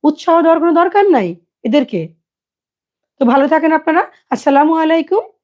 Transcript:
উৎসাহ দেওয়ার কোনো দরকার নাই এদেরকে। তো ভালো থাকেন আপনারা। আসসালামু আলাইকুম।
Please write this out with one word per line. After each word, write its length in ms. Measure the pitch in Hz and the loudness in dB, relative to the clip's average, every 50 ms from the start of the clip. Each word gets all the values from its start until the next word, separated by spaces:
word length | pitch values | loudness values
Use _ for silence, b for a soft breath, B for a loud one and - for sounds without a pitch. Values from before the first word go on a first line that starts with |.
| - | 0
উৎসাহ 320 | 302 302 - - - 330 339 | -2 -2 -2 -2 0 0 2
দেওয়ার 180 | 320 330 330 330 | 2 2 2 2
কোনো 140 | 302 339 320 | 0 0 0
দরকার 320 | 339 349 370 - 403 403 415 | 0 0 0 2 0 2 2
নাই 160 | 330 247 196 175 170 - _ _ _ _ _ | 2 0 0 -4 -8 -12 _ _ _ _ _
এদেরকে। 380 | 226 220 294 269 - - 175 160 160 _ _ _ _ _ _ _ _ _ _ _ _ _ _ _ _ _ _ _ _ _ _ | -2 0 0 -2 -2 -6 -8 -8 -8 _ _ _ _ _ _ _ _ _ _ _ _ _ _ _ _ _ _ _ _ _ _
তো 20 | 269 | 0
ভালো 200 | 240 240 277 277 | 0 2 2 0
থাকেন 240 | 294 311 320 302 320 320 | 0 0 0 0 0 -2
আপনারা। 280 | 311 311 - 311 349 - b b b b _ | -2 -2 -2 -2 -2 -2 b b b b _
আসসালামু 440 | 262 - - 294 277 277 294 311 320 | -10 -4 -2 0 2 2 2 2 0
আলাইকুম। 480 | 320 320 311 330 330 311 320 370 427 - - _ _ | 0 0 0 0 -2 -2 -2 -4 -4 -4 -6 _ _